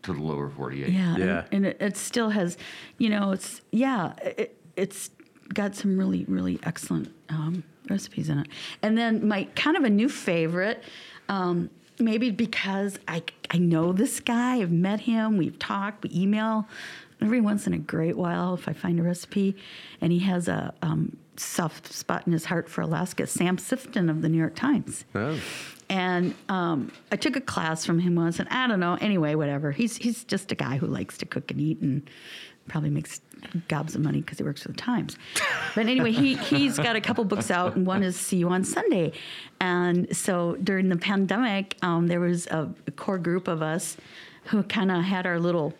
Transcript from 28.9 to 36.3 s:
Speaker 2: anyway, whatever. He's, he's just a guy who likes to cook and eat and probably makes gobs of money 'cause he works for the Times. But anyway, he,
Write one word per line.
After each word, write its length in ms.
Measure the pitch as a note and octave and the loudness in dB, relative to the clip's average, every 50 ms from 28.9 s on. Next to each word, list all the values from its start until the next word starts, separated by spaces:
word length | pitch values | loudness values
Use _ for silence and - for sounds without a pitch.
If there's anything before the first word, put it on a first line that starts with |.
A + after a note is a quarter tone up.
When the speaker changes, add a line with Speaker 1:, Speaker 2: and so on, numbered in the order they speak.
| F3+ - | 0 0
Speaker 2:
anyway, 340 | - G#3+ G3+ F3+ D#3 D3 D3+ | 0 0 2 2 2 2 2
whatever. 380 | D#3 D#3 C#3+ C#3+ C#3+ D3+ D3 | 2 0 0 -2 -2 -2 -2
He's, 240 | C#3+ - A#3 A3 - | 0 0 0 -2 -2
he's 280 | - - A#3+ A3+ - - | -2 -2 -2 -2 -2 -4
just 280 | - G3+ F#3+ - - | -4 -4 -4 -2 -4
a 20 | - | -4
guy 220 | - C#3+ - C3 | -2 -2 -2 0
who 100 | C#3 - | 0 0
likes 320 | - - - - - - - | -2 -2 -4 -4 -8 -8 -10
to 80 | - | -10
cook 240 | - - B2+ - - | -6 -6 -6 -6 -4
and 100 | - C3+ | -4 -2
eat 200 | D3 D#3 - - | 0 0 0 0
and 280 | - C#3+ B2+ C#3+ - - - - - - - - - - - _ _ - | 0 0 0 0 -4 -6 -18 -20 -20 -18 -16 -16 -18 -20 -20 _ _ -6
probably 220 | - D#3+ D3+ D3+ | -4 -2 -2 0
makes 300 | D3 D3+ D#3 - - - _ _ - - - - - E3+ E3+ - | -2 -2 -4 -6 -12 -16 _ _ -20 -20 -20 -8 -8 -8 -4 -2
gobs 260 | D#3+ D3 D3+ D#3+ - | -4 -4 -2 -4 -2
of 60 | - | -2
money 180 | D3+ D3 C#3+ C#3+ | 0 0 0 -2
'cause 140 | D#3+ - - - | -2 -4 -8 -6
he 60 | - | -6
works 180 | D3 C#3+ - | -6 -6 -6
for 60 | - - | -8 -10
the 60 | C3+ | -10
Times. 400 | - - - B3 G#3+ - - - - - - - - - C#5 - - - - - | -6 -4 -2 0 0 -2 -4 -8 -14 -16 -8 -4 -4 -2 -2 -2 -2 -4 -2 0
But 120 | G#3+ A3+ | 0 2
anyway, 260 | G#3+ B3+ C4 B3 A#3 | 2 4 4 4 2
he, 220 | A3 A#3+ C#4 C4+ | 4 4 4 4